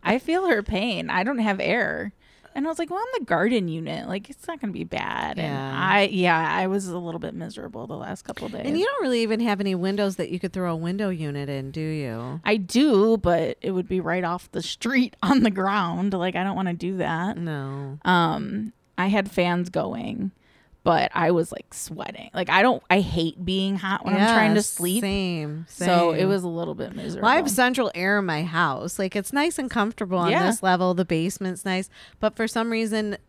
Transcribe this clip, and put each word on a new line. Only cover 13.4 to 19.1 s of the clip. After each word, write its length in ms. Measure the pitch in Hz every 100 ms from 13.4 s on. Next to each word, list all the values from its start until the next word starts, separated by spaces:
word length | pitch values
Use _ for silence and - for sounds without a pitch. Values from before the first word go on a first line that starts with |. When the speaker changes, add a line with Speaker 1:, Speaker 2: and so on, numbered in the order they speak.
| 160 -
Speaker 1:
it 100 | -
would 180 | 185 180
be 100 | 185
right 240 | 165 175
off 260 | 180 175 -
the 80 | -
street 560 | 165 - 226 262 247 -
<laughs> 40 |
on 200 | - 269
the 80 | 233
ground. 600 | 190 190 208 175 175 196
Like, 240 | 190 180 175
I 60 | 185
don't 100 | 185
wanna 180 | 185 170
do 200 | 175 190
that. 380 | - 160 185 -
Speaker 2:
No. 600 | 170 151 135 139 139 143 -
Speaker 1:
Um, 680 | 180 165 151 143 202 220 - _ -
I 100 |
had 220 | 185